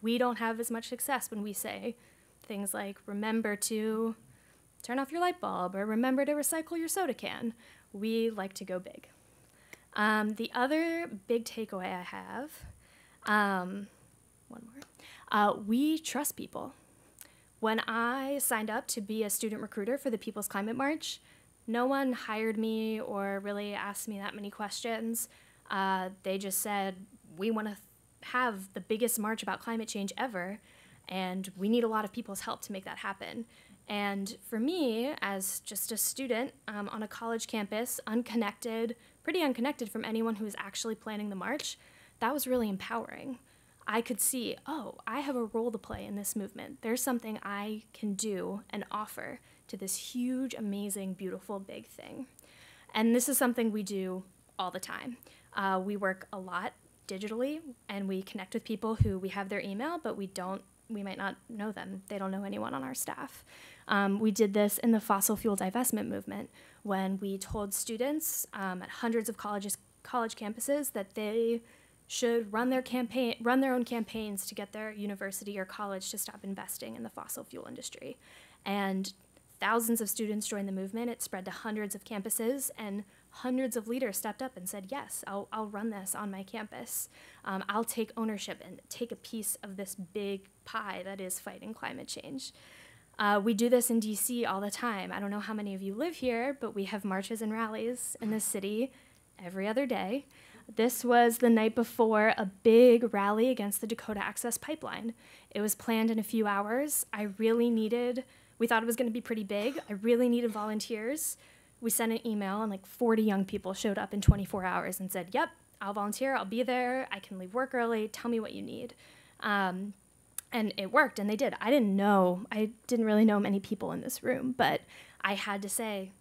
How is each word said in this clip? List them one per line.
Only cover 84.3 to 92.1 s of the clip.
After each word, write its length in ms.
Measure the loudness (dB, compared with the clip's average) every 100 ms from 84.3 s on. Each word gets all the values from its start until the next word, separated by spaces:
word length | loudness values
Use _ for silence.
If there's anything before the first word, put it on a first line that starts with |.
| -4
up 140 | -6 -8
and 140 | -10
said, 180 | -8 -8
"Yes, 340 | -8 -6 -8 -6
I'll, 220 | -6 -6
I'll 140 | -6 -6
run 240 | -4 -4
this 260 | -4 -4 -4
on 160 | -4
my 120 | -6
campus. 640 | -8 -10 -10 -10 -8 -6 -8 -12 -20 -12
Um, 220 | -6 -4 0
I'll 160 | 0
take 280 | 0 -2 -4 -2
ownership 460 | -2 -2 -6 -10 -12
and 160 | -16 -14
take 240 | -6 -6
a 60 | -6
piece 380 | -10 -6 -4 -6
of 140 | -8 -10
this 180 | -8 -8
big 520 | -8 -6 -4 -4 -8 _
pie 380 | -10 -8 -6 -8
that 160 | -8 -8
is 200 | -6 -6
fighting 340 | -8 -12 -12
climate 340 | -8 -8 -8
change." 460 | -10